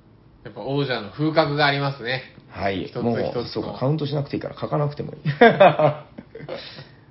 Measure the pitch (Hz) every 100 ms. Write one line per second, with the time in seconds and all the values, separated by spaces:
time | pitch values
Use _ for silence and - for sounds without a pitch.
0 | _ - - - 113 107 110 143 135 120
1 | 101 117 156 156 156 143 143 139 139 135
2 | 117 127 - - - - 98 95 - -
3 | 120 113 98 123 117 113 - 104 127 156
4 | 147 147 139 - - - 113 156 147 -
5 | - - 160 - 233 143 180 160 151 -
6 | - - - - - - - - - -
7 | -